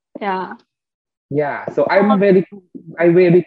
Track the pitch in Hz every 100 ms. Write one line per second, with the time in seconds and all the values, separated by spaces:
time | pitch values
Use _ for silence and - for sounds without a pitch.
0 | _ - 208 185 185 233 _ _ _ _
1 | _ _ - 139 147 120 - - 185 185
2 | 202 202 202 190 180 202 _ - 165 -
3 | 170 170 180 175